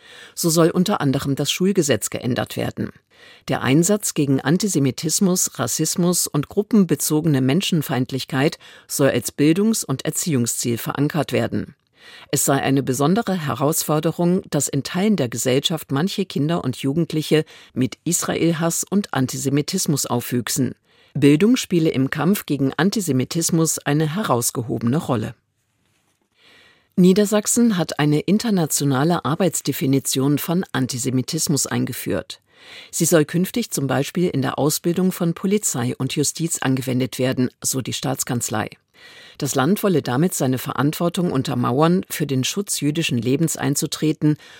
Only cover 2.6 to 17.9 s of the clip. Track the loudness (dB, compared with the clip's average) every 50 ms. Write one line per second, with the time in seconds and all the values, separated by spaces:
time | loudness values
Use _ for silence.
2.6 | -4 -4 -4 -6 -6 -8 -8 -14 _ _ _ _ -20 -20 -20 -14 _ -4 -4 -2
3.6 | 2 4 4 4 4 4 2 0 0 -4 -2 0 2 2 2 2 2 0 0 2
4.6 | 0 0 0 2 0 0 0 -2 -4 -2 0 2 2 2 2 0 -2 -4 -4 -4
5.6 | -4 -4 -2 -2 -2 -2 0 0 0 2 2 0 -2 -2 -2 -4 -4 -2 -2 -4
6.6 | 0 2 4 4 4 4 2 0 0 0 0 2 2 2 2 4 4 2 2 2
7.6 | 0 0 0 0 0 0 -2 -2 -2 -2 -4 -6 -6 -4 -2 0 0 0 0 -4
8.6 | -10 -20 -20 -20 -14 -8 0 2 2 2 2 2 -2 -2 -2 2 4 4 4 4
9.6 | 2 0 0 -2 -2 -4 -6 -4 -4 -6 -6 -4 -2 0 0 0 0 0 -2 -4
10.6 | -2 -2 -2 -2 -4 -4 -2 0 -2 0 0 -2 -2 0 0 0 0 0 -2 -4
11.6 | -6 -8 -12 _ _ _ _ _ -20 -20 -20 -20 -6 -4 -2 0 2 2 2 2
12.6 | 2 2 0 0 0 0 0 0 2 2 2 0 0 -2 -4 -2 -2 -4 -2 0
13.6 | 0 0 0 -2 -2 0 -2 0 0 0 0 2 2 2 2 0 -2 -2 -2 -2
14.6 | -2 -2 -2 -4 -4 -4 -2 0 2 2 2 2 0 -2 -4 -2 0 2 2 2
15.6 | 2 0 -4 -4 -4 -2 0 0 0 0 -2 -4 -6 -4 -2 -2 0 0 0 -2
16.6 | -2 -4 -4 -2 -4 -2 0 0 -2 0 -2 -4 0 2 2 2 2 0 -8 -20
17.6 | -20 -10 -4 -2 -2 -2